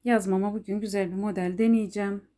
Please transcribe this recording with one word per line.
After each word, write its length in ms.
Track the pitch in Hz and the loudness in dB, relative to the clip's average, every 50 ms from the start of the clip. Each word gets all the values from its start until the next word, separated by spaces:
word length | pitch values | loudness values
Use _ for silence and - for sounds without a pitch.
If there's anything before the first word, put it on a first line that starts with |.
| _ | _
yazmama 500 | 240 240 220 185 190 190 190 196 208 208 | 4 2 2 4 2 2 2 2 0 -2
bugün 260 | 220 - - 190 208 | -6 -6 -4 -6 -4
güzel 300 | 214 208 190 202 190 175 | -4 -2 -2 -2 -2 -2
bir 60 | 180 | -2
model 420 | 190 202 208 185 185 180 180 185 180 | -4 -4 -2 -2 -2 -2 -2 0 2
deneyeceğim. 680 | 226 226 226 226 214 190 - 208 202 202 202 202 - _ _ | 4 4 4 4 2 -2 -4 -4 -4 -4 -4 -6 -10 _ _